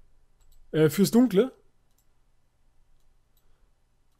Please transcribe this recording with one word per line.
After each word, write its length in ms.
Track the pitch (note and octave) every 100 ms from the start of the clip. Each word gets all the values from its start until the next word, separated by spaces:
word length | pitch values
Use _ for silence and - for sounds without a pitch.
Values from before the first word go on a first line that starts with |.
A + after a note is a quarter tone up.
| _ _ _ _ _ - -
äh, 160 | D#3 D#3
fürs 220 | D3 E3+
Dunkle. 400 | A3+ B3+ F#3 C4 - _ _ _ _ _ _ _ _ _ _ _ _ _ _ _ _ _ _ _ _ _ _ _ _ _